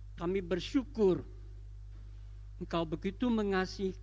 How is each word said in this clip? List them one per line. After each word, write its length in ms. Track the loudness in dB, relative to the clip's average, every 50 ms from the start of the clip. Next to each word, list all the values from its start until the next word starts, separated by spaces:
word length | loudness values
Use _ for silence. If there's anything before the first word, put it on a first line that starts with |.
| -14 -12 -8 -4
kami 240 | -2 0 0 0 0
bersyukur 800 | 0 0 0 0 2 2 2 2 2 4 6 8 8 8 6 2 -4 -10 -14 -14 -14 -14 -14 -14 -14 -14 -14 -14 -14 -14 -14 -14 -14 -14 -14 -14 -14 -14 -14 -14 -12 -10 -8
Engkau 260 | -4 0 0 0 2
begitu 480 | 0 -2 -2 -2 -4 -2 0 2 2
mengasihi 640 | 4 4 4 4 4 2 2 0 0 -2 -2 -2 -2 -2